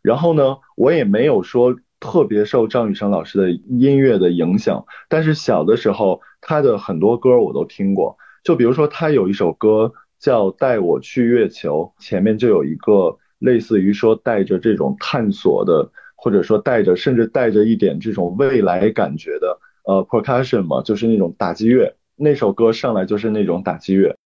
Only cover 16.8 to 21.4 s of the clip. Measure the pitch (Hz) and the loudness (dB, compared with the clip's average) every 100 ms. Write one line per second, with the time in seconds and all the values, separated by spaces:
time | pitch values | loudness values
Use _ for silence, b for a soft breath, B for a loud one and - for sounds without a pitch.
16.8 | 104 90 - 123 113 139 120 104 107 113 | 2 0 0 0 0 0 0 2 2 2
17.8 | 98 73 113 98 87 92 135 131 95 90 | 0 -2 -8 -4 -6 -2 0 2 0 0
18.8 | 101 107 87 76 - 73 90 90 b b | -2 -2 -4 -6 -10 -6 -6 -6 b b
19.8 | - 98 92 117 104 127 131 117 87 65 | -2 -2 0 -4 -2 -2 -2 -2 -2 -4
20.8 | - 104 113 110 90 - | -4 -2 0 0 -2 -4